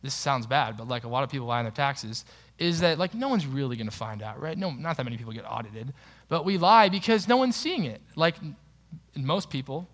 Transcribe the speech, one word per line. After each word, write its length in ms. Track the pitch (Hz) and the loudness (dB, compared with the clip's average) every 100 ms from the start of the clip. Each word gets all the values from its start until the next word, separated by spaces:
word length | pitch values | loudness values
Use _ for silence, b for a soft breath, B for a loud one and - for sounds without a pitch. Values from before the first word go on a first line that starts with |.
this 120 | 135 | -6
sounds 320 | - 147 139 110 | -4 0 0 2
bad, 300 | 135 120 110 | 0 0 -4
but, 100 | 117 | -6
like, 160 | 123 | -6
a 60 | 117 | -2
lot 140 | 123 143 | -2 -2
of 40 | |
people 160 | 139 120 | -4 -2
lie 140 | 120 | 0
on 60 | 117 | -2
their 60 | |
taxes, 520 | 107 139 139 110 113 - B B _ | 0 -2 -2 -8 -10 -12 B B _
is 220 | 170 165 | -2 2
that, 180 | 170 160 | 2 2
like, 160 | 180 | 0
no 140 | 226 269 | -2 0
one's 180 | 247 143 | 0 0
really 300 | 135 139 120 | -2 -2 -4
gonna 160 | 110 | -6
find 320 | - 110 107 | -6 -8 -8
out, 160 | 107 107 | -10 -8
right? 180 | 156 160 | -6 -4
No, 140 | 190 | -4
not 240 | 127 156 156 | -4 -6 -4
that 80 | |
many 140 | 123 117 | -4 -6
people 160 | 113 | -8
get 100 | 113 | -10
audited, 500 | 101 113 110 110 127 139 B B B | -8 -8 -8 -10 -10 -12 B B B
but 160 | 170 160 | -2 0
we 120 | 196 | 4
lie 300 | 175 226 202 | 8 8 8
because 400 | 196 - 220 196 | 4 4 2 6
no 80 | 240 | 4
one's 220 | 262 226 | 4 2
seeing 260 | 311 359 | -2 -2
it. 180 | 151 107 - - | -2 -4 -12 2
Like, 200 | 165 165 | 2 2
n-, 140 | 156 - - _ _ - _ - | -10 -14 -18 _ _ -20 _ -6
most 320 | 131 165 - | 0 0 0
people 400 | 139 131 131 180 | -6 -6 -8 -10